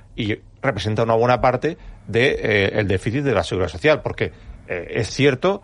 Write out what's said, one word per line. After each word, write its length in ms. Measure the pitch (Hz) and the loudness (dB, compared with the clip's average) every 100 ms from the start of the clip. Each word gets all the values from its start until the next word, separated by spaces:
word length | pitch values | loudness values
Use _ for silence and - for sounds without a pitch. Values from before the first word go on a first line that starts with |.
| - - | -16 -6
y 240 | 104 - - - | -4 -4 -8 -4
representa 420 | 135 98 107 110 | -4 -2 -2 0
una 100 | 117 | 2
buena 280 | 113 120 123 | 2 4 4
parte 360 | 127 123 151 180 - - - | 2 2 -4 -6 -16 -18 -2
de, 300 | 113 135 - | 2 2 0
eh, 380 | 110 104 98 110 | 0 2 2 0
el 80 | 95 | 0
déficit 360 | 95 110 135 | 0 0 -2
de 100 | 139 | 0
la 100 | 98 | 0
Seguridad 260 | - 92 87 | 0 -2 -4
Social, 320 | - 151 147 | 0 2 2
porque, 320 | 117 - 107 - - - - | 0 -4 -6 -6 -20 -20 -8
eh, 200 | 90 - 117 | -8 -4 -4
es 140 | 110 | -4
cierto 520 | - 139 127 180 202 | 2 2 2 0 -2